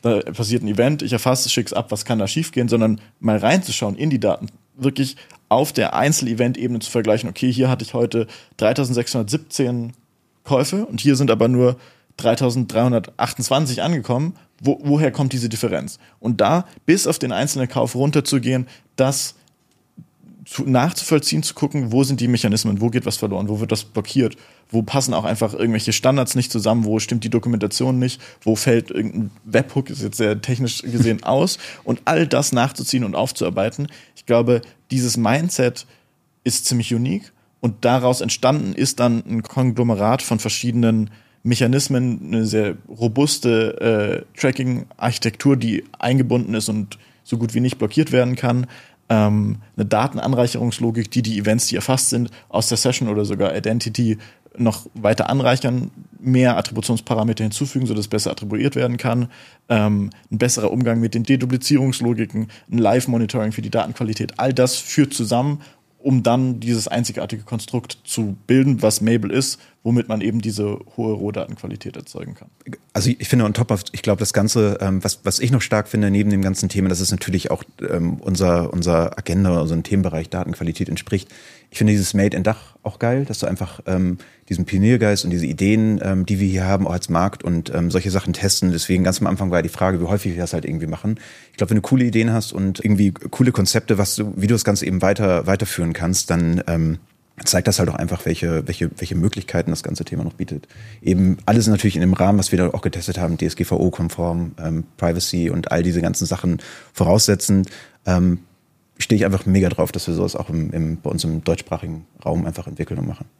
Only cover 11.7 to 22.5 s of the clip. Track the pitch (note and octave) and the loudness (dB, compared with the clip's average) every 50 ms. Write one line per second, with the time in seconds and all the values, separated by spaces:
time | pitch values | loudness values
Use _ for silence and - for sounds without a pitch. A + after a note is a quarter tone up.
11.7 | B2+ - - - _ _ _ _ _ - - A2+ - - C3+ B2 A#2 B2+ A#2+ F#2 | 2 0 -12 -20 _ _ _ _ _ 0 2 2 2 2 0 0 0 -2 -4 0
12.7 | A2 A2 A#2+ B2+ B2 A2+ F#2 - - - A#2 A#2 - - A#2 - C3+ C#3 D#3 C3 | 0 2 2 4 2 0 -2 -4 -4 -4 -4 -4 -2 -6 -2 0 0 0 0 0
13.7 | B2 - F2+ D3+ E3+ C#3 G#2+ - A#2+ B2+ D3+ E3+ F#3 - _ _ _ _ A2+ C3+ | -2 -2 -2 -2 -2 -2 -2 -2 -2 -2 -2 -4 -6 -10 _ _ _ _ 0 0
14.7 | C#3+ - D3 C#3+ C#3+ D3+ D#3 C#3 A2 - C#3+ C3 C3 B2+ A#2 A#2 A2+ G#2+ - A2 | 0 0 0 0 2 4 2 0 0 0 -2 -2 -2 -2 -4 -4 -4 -2 -2 -2
15.7 | F#2 C#2+ C2 - - _ _ _ _ _ - A2+ A#2 - G#2+ G2+ D3+ F3 F3+ - | -2 -4 -6 -8 -14 _ _ _ _ _ -4 -4 0 2 2 4 4 2 0 -4
16.7 | - - _ - E3+ G3+ - - D#3+ - - B2+ G#2 F#2 C3 D3 - C#3 B2+ A#2+ | -16 -6 _ 2 2 2 2 -2 -2 -2 -2 -4 -2 -2 -2 -2 0 -2 -4 -2
17.7 | - C3 A#2+ A#2+ - B2 C#3 D3+ C#3+ D3+ C3 - C#3+ C3+ A#2 A#2+ C3 B2+ B2+ - | 0 0 0 0 0 0 0 2 2 0 0 2 -2 0 0 0 0 0 -2 -6
18.7 | - - _ _ _ - C3 C3 C3 - - - - _ _ _ _ _ _ _ | -12 -20 _ _ _ 2 2 2 2 -2 -6 -8 -10 _ _ _ _ _ _ _
19.7 | _ _ _ _ _ - - _ _ _ _ - - - - - - - C3+ C3 | _ _ _ _ _ -20 -20 _ _ _ _ -20 -20 -20 -20 -12 -8 -6 -2 2
20.7 | B2+ B2 C3+ E3+ F3+ - - - D#3+ D3 C#3 - D#3 D#3 D3+ - - - D3 C#3+ | 2 2 2 2 -2 -4 -2 2 0 2 2 0 -2 -2 -4 -4 -4 -4 -4 -2
21.7 | - D3 B2+ A2 A2 C3 C#3 B2+ C#3 A#2 A#2+ B2 B2 A2+ - A2 | -2 -4 -2 2 2 2 2 2 0 0 2 2 2 2 2 2